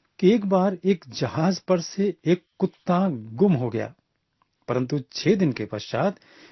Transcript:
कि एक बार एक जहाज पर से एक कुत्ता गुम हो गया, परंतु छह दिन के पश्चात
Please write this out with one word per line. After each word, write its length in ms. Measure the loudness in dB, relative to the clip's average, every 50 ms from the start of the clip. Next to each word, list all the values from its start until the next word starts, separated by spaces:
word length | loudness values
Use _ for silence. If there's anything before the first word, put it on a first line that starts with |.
| _ _ _ 2
कि 120 | 4 4
एक 140 | 4 4 2
बार 320 | 0 2 2 2 0 -2 -2 0
एक 200 | 0 0 0 -4 -10
जहाज 500 | -6 -6 -6 -4 -2 0 0 0 0 -2
पर 220 | 0 0 0 0
से 360 | 0 -4 -4 -2 -2 -2 -4 -2 _
एक 200 | 0 0 0 -2 _ _ -4
कुत्ता 500 | -4 -4 -4 _ _ 0 0 2 2 0
गुम 440 | -2 -4 -8 -12 0 2 4 4 4
हो 160 | 2 0 -2
गया, 260 | -2 -4 -6 -6 -10 _ _ _ _ _ _ _ _ _ _ _ _ _ _
परंतु 320 | -4 -2 -2 -2 -2 -4 -6
छह 360 | -6 -8 -12 -2 0 0 2
दिन 180 | 2 2 0 0
के 120 | -2 -6
पश्चात 540 | -8 -8 -10 -8 -6 -4 -2 -2 -2 -4 -6 _ _ -20 -20 -20 -20